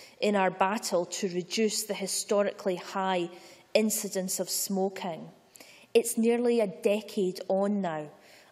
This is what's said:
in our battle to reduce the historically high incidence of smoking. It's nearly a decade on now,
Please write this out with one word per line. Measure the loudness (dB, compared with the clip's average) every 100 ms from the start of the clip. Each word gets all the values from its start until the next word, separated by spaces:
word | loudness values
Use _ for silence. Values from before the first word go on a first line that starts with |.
| -20 -2
in | 2 4
our | 2
battle | 2 2 0 0 -2 -2
to | -4 -4
reduce | -4 -2 0 2 0
the | -4
historically | -4 -4 -4 2 2 2 0 -2 -2
high | -4 -2 0 0 -2 -6 -20 -20 0
incidence | 2 2 0 -4 -4 -4 -4
of | -4
smoking. | -4 -2 0 -2 -2 -8 -8 -12 -20 _ -20 -20 -20 0
It's | 2 2 2
nearly | 2 4 4 2
a | 2
decade | 0 2 2 0 -2 0 -2 -2
on | 0 2 0
now, | -2 -4 -8 -14 -20 -20 -8